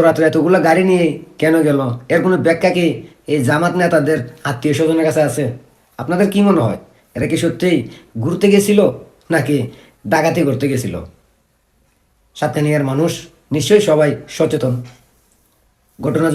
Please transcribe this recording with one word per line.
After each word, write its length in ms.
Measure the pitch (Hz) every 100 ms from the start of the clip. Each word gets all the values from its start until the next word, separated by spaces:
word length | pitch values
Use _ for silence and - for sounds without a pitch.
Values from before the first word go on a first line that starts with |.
| 165
রাত্রে 180 | 151 160
এতগুলো 280 | 156 156 185 160
গাড়ি 160 | 170 190
নিয়ে 160 | 180 165 139 - -
কেন 120 | 156 165 151
গেল? 140 | 143 131 120 -
এর 80 | 165
কোনো 120 | 185 180 165
ব্যাখ্যা 240 | 165 185 175
কি 100 | 170 113 - - -
এই 60 | 147 127
জামাত 260 | 151 175 175
নেতাদের 380 | 170 160 139 151 120 - 139
আত্মীয় 240 | 131 151 143
স্বজনের 260 | 160 160 156
কাছে 140 | 156 147
আছে? 160 | 131 123 - - _ _ -
আপনাদের 280 | 131 175 196
কি 80 | 196 202
মনে 120 | 170 113
হয়, 120 | 85 - _ _ -
এরা 100 | 147
কি 60 | 160
সত্যিই 340 | 165 - 180 156 - - - 117
ঘুরতে 220 | 139 180 202
গেছিল 280 | 196 208 202 - - - _ -
নাকি 220 | 165 123 143 120 - - _ -
ডাকাতি 280 | 160 160 165 143
করতে 160 | 120 143
গেছিল? 220 | 120 104 85 82 _ _ _ _ _ _ _ _ _ _ _ _ -
সাতকানিয়ার 480 | 151 156 147 151 135
মানুষ 220 | 135 170 - - _ _
নিশ্চয়ই 280 | 147 - 208 170
সবাই 220 | 151 151 123 - -
সচেতন। 380 | 156 156 131 123 - - _ _ _ _ _ _ _ _ _ -
ঘটনা 300 | 147 151 160